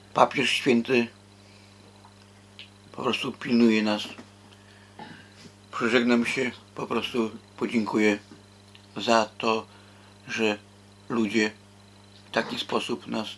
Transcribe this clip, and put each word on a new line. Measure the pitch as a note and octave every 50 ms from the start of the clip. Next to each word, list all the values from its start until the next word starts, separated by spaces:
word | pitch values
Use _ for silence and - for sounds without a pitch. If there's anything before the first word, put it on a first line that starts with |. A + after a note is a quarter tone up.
| - - -
papież | B2+ B2+ - - C#3+ B2+ A2+
święty | - - - C#3+ A#2+ A#2 A2+ - C3+ A#2+ A#2 A2+ - - - - - - - - - - - - - - - - - - - - - - - - - - - - - - - - - - - -
po | - -
prostu | - C3 A2 - - C3
pilnuje | - - - C3+ A#2+ A#2 A#2+ A#2 G#2+ G#2+
nas. | G#2+ G#2+ G#2+ G#2 - - - - - - - - - - - - - - - - - - - - - - - - - - - - - - - - - -
Przeżegnam | - - A#2+ A2+ A#2 B2 A#2+ B2 A#2+ A#2+ A#2
się, | - - C3+ C3 A#2+ - - - - -
po | - B2
prostu | A2 B2+ A2+ G#2+ - - A#2+ A2+ A2 A2 G#2 - - -
podziękuję | - A#2 G#2 A#2 A#2 G#2+ G2+ - A2 G#2+ G#2+ G#2 G#2 - - - - - - - - - - - - - - -
za | G#2+ G2+ A#2+ A#2 A2+ G#2+ - - -
to, | - A2+ A2 A2 G#2+ - - - - - - - - - - - - -
że | - A2+ A2+ G#2+ G#2+ G#2 - - - - - - - - - -
ludzie | B2+ A#2 A2 G2+ G#2+ A2+ G#2+ G#2 - - - - - - - - - - - - - - -
w | -
taki | - A#2 A2 - A#2+ -
sposób | - - B2 A2+ - - A#2+ - -
nas | A#2 A#2 A2+ G#2+ - -